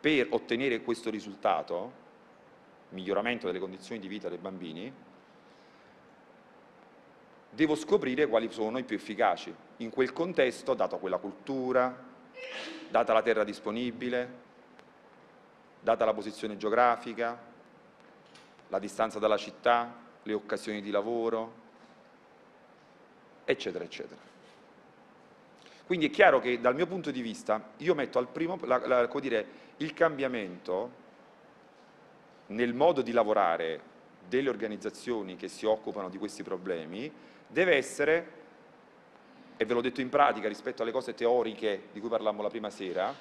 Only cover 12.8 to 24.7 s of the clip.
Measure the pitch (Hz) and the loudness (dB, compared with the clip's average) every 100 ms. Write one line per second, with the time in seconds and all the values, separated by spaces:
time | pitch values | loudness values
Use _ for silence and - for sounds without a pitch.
12.8 | - 110 117 110 110 110 104 101 - 110 | -2 0 6 4 6 4 2 0 -4 -2
13.8 | 123 117 123 123 123 123 - - - - | -4 -4 -4 -2 -4 -10 -20 -20 -20 -20
14.8 | - - - - - - - - - - | -20 -20 -20 -20 -20 -20 -20 -20 -20 -6
15.8 | - 113 110 107 104 - 110 101 104 110 | 0 2 4 2 -4 -6 -8 -4 0 4
16.8 | 123 117 - 110 117 120 - - - - | 4 4 -4 -4 -4 -6 -14 -20 -20 -20
17.8 | - - - - - - - - - 98 | -20 -20 -20 -20 -20 -20 -20 -20 -6 -4
18.8 | 98 - 113 107 107 104 - - - 120 | -4 -2 -2 2 2 2 -2 -2 4 4
19.8 | 117 - - - - 107 - 107 - 104 | 2 -8 -20 -18 -4 -4 -2 -6 -4 -6
20.8 | 101 101 104 117 113 113 113 117 - - | -2 -2 -2 -2 -2 -2 -6 -12 -20 -20
21.8 | - - - - - - - - - - | -20 -20 -20 -20 -20 -20 -20 -20 -20 -20
22.8 | - - - - - - - 101 - 87 | -20 -20 -20 -20 -20 -16 -2 -2 -2 -8
23.8 | 85 - - - - - - - - | -10 -12 -14 -14 -20 -20 -20 -20 -20